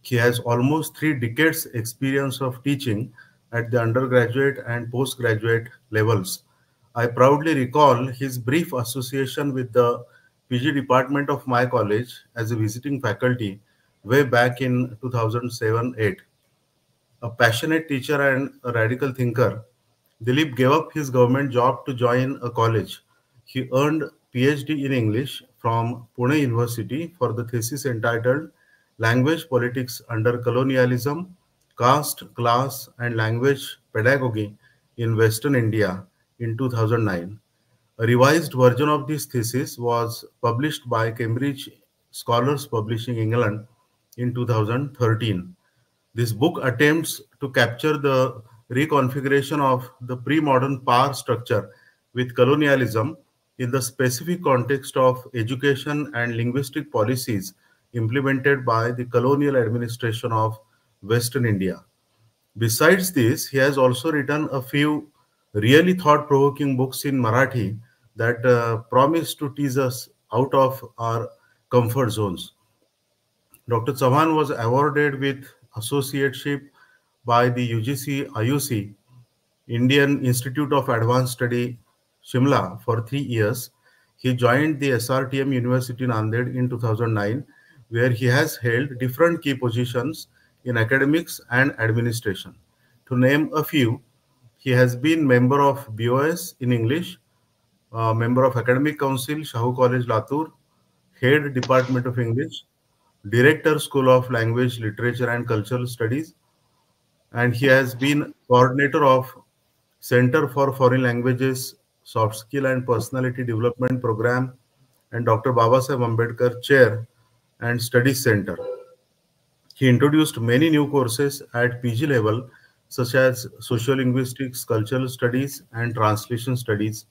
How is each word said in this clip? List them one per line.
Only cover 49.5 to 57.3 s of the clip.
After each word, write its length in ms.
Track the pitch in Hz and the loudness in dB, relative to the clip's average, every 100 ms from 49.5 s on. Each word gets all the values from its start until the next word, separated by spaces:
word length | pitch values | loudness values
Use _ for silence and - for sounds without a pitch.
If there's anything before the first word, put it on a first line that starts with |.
| 151 | -2
of 300 | 139 127 127 _ | 0 0 -4 _
the 140 | 123 127 | -10 -8
pre-modern 640 | 123 151 151 131 139 135 | -2 0 4 2 2 -2
power 320 | - 123 139 | 2 2 2
structure 580 | 131 - 117 - 110 95 - _ _ _ | -2 -4 -4 0 -2 -4 -16 _ _ _
with 200 | 120 123 123 | -6 -6 2
colonialism 800 | 127 147 147 135 113 113 110 - _ _ _ _ | 2 4 4 2 2 0 -4 -6 _ _ _ _
in 120 | 127 | -4
the 120 | 131 | -2
specific 600 | 127 - 127 123 160 180 | -4 -2 -2 -2 -4 -2
context 540 | 170 131 120 139 - 143 | 2 0 0 -4 -4 2
of 300 | 131 127 - | 2 2 -6
education 760 | 120 110 131 143 135 151 147 147 | -6 -4 -2 0 0 -2 -6 -4
and 220 | 120 120 117 | -4 -4 -2
linguistic 540 | 120 127 143 156 143 | -2 -2 -4 -8 -6
policies 640 | 117 104 127 - | -2 0 -2 -2